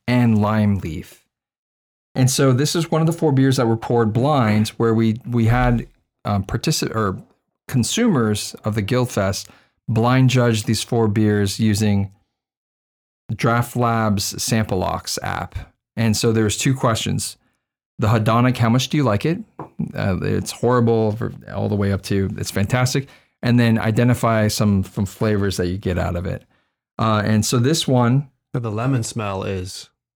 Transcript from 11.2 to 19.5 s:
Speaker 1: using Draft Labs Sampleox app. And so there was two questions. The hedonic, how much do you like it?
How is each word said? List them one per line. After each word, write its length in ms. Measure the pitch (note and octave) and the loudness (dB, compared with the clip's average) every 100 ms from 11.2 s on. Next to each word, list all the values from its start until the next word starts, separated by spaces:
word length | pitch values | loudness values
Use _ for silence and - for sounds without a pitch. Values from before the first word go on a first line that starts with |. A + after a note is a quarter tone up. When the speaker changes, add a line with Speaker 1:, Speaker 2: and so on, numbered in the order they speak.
| G#2+ G#2 G2+ - | 2 2 0 0
Speaker 1:
using 500 | A2 G2+ G#2+ G2+ G2 - _ _ _ _ _ _ _ _ _ _ - | 0 2 2 0 -2 -8 _ _ _ _ _ _ _ _ _ _ -10
Draft 420 | A#2 B2 A#2 B2 B2 | -2 0 0 0 -2
Labs 580 | A#2 A2+ A2 G2 - | 0 2 0 0 -4
Sampleox 840 | - - A2+ G#2+ F#2+ F2 E2+ - - | -6 -2 -2 0 -2 -2 -4 -6 -8
app. 320 | F#2+ - - - - _ _ - | -6 -6 -8 -10 -14 _ _ -2
And 200 | A2+ G#2 | 0 2
so 160 | A#2 | 2
there 120 | A2 | 2
was 120 | G#2+ - | 0 0
two 160 | C#3 | -2
questions. 640 | C3 B2 A2 - G2+ - - _ _ _ _ _ - | 0 0 -2 -2 -4 -6 -10 _ _ _ _ _ -4
The 100 | G#2 | 0
hedonic, 480 | A#2 G#2+ A2+ B2+ B2 | 2 2 2 2 2
how 120 | A#2 | 2
much 180 | B2 - | 2 0
do 80 | D3+ | 0
you 60 | |
like 220 | B2+ G#2 D3+ | 0 0 -2
it? 120 | F#3 - | -4 -8